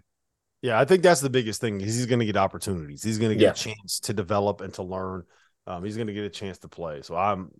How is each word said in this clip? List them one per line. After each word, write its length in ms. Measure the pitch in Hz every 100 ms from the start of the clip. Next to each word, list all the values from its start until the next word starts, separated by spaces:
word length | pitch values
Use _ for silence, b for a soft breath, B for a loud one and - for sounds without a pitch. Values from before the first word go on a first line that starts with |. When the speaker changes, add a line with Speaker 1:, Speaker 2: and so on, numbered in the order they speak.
| - _ _ _ _ _
Speaker 1:
Yeah, 160 | 123 113
I 60 |
think 180 | 139 185
that's 180 | 175 165
the 100 | 135
biggest 300 | 127 110 101
thing 200 | 117 101
is 140 | 101
he's 120 | 117 120
gonna 200 | 123 110
get 100 | 98
opportunities. 680 | 98 90 - 90 73 71
He's 160 | 113 110
gonna 160 | 113
get 80 | 107
Speaker 2:
Yeah. 80 | -
Speaker 1:
a 40 |
chance 460 | - 117 107 95 -
to 120 | -
develop 480 | 104 90 101 101 98
and 140 | 95
to 80 | 98
learn. 420 | 92 92 92 92 - _ _ _ -
Um, 160 | 87
he's 120 | 101 107
gonna 160 | 110
get 120 | 101
a 60 | 101
chance 280 | - 98 90
to 100 | 85
play. 340 | - 82 71
So 140 | 67 85
I'm, 340 | 101 95 92 -